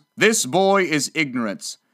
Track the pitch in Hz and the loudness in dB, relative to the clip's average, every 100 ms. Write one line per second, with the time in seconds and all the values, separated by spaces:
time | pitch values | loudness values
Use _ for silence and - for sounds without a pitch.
0 | _ - 208 226 127 160 196 196 175 151 | _ 0 2 2 0 0 2 2 2 -2
1 | - 156 147 123 110 85 - - _ | -2 -4 -4 -4 -6 -6 -12 -16 _